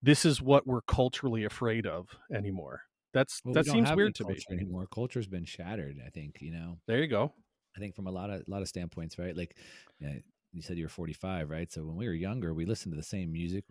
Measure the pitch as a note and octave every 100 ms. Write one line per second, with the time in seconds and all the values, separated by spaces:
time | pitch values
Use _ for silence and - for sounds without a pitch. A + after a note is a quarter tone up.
0 | B2+ D3 E3+ C#3 C3 C#3 C3 B2 - -
1 | B2+ - C3+ A2+ G#2+ - A#2 A2+ G2+ E2
2 | F#2 - - - G2+ F#2+ C#2+ B1+ - _
3 | _ C3 C3+ - B2 C3 D3 A3+ D3 E3
4 | G#3 - G2 F#2+ - F2+ F#2+ F2+ F#2+ -
5 | B2 B2+ G2+ F#2 E2 - F2 G#2+ C#2+ C#2+
6 | B1 E2 D2+ - D2 E2 E2+ F2 - A#2
7 | D#3 G#2+ B2+ - _ _ _ - G#2 G2
8 | F#2+ F#2 G2+ G2 - G2 F#2 F#2 E2+ -
9 | E2 - F2+ E2+ F2 - - - - -
10 | D2 C#2 - _ _ F2 D#2 F2 D#2 -
11 | E2 D2+ F#2+ F#2 D2+ D#2+ E2+ - D#2 E2
12 | A#2 E2 F#2+ B2 F2 D#2+ E2+ A2 F#2+ D#2
13 | D#2 G2+ F2 D#2+ E2+ F#2+ -